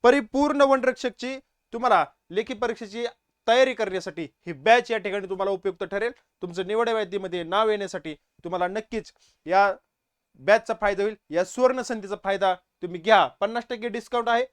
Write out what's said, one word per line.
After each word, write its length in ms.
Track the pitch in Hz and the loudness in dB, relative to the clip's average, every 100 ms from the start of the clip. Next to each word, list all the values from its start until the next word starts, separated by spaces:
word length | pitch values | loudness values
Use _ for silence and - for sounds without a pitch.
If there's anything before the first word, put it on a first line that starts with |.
परिपूर्ण 580 | 240 285 214 262 294 285 | 6 4 2 0 0 4
वनरक्षकची 760 | 277 269 254 - 254 - 247 269 _ _ _ | 4 4 2 -2 -8 -6 -10 -10 _ _ _
तुम्हाला 320 | 233 247 190 147 _ _ | -4 4 4 2 _ _
लेखी 240 | 185 226 | -6 -6
परीक्षेची 520 | 254 233 226 214 214 240 _ _ _ - | -6 -6 -6 -10 -8 -10 _ _ _ 2
तयारी 260 | 240 262 | 4 4
करण्यासाठी 540 | 240 208 185 175 170 151 _ 175 | 2 -4 -4 -8 -10 -12 _ -14
ही 60 | |
बॅच 380 | 147 151 240 - | -2 4 4 4
या 80 | 220 | -4
ठिकाणी 300 | 196 202 190 | -4 -6 -6
तुम्हाला 220 | 185 190 | -4 -2
उपयुक्त 340 | 196 190 175 | -2 -4 -6
ठरेल. 280 | 185 202 233 262 _ _ | -8 -4 -6 -6 _ _
तुमचं 240 | 180 170 185 | -10 -8 -4
निवड 220 | 214 233 | -2 0
यादीमध्ये 540 | 220 196 196 190 175 | -2 -4 -6 -6 -6
नाव 280 | 165 202 220 | -2 0 2
येण्यासाठी 440 | 208 196 180 165 | 0 -4 -8 -10
तुम्हाला 540 | 147 _ _ 170 180 180 | -14 _ _ -8 -2 -2
नक्कीच 440 | 208 214 226 - _ _ _ 151 | -4 -6 -8 -10 _ _ _ 0
या 280 | 185 202 190 _ _ _ _ _ | 4 4 0 _ _ _ _ _
बॅचचा 400 | _ 135 220 - 220 | _ 2 2 2 -2
फायदा 220 | 208 196 | -2 0
होईल. 120 | 202 214 _ | -4 -6 _
या 140 | 160 | -4
सुवर्ण 380 | 185 - 254 254 | -4 2 2 0
संधीचा 340 | - 226 196 208 | -6 -8 -8 -8
फायदा 300 | 196 196 190 | -4 0 0
तुम्ही 460 | 180 _ _ 175 175 | -2 _ _ -10 -6
घ्या. 260 | 170 208 139 | 4 4 4
पन्नास 380 | _ 202 233 226 | _ -4 -4 -8
टक्के 180 | 247 233 | -8 -6
डिस्काउंट 400 | 220 - 240 233 | -8 -4 -4 0
आहे 160 | 233 254 | 0 -2